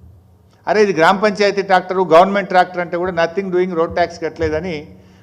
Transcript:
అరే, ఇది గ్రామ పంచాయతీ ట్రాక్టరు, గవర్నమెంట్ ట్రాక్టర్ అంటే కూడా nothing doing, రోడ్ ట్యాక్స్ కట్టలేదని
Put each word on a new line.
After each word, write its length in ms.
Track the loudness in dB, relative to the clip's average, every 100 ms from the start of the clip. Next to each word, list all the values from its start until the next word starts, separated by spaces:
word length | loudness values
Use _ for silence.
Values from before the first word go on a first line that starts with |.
| -20 -20 _ _ _ _ -4
అరే, 140 | 0
ఇది 100 | 2
గ్రామ 240 | 4 2 4
పంచాయతీ 460 | 0 0 0 0
ట్రాక్టరు, 400 | 0 0 0 -2
గవర్నమెంట్ 460 | 4 6 6 2 0
ట్రాక్టర్ 320 | 0 0 -2
అంటే 160 | -6 -4
కూడా 160 | -4
nothing 440 | -2 -2 -2 -4 -2
doing, 180 | -2
రోడ్ 200 | -2 -2
ట్యాక్స్ 260 | -2 -4 -4
కట్టలేదని 760 | -10 -4 -4 -4 -6 -10 -12 -20 -20 _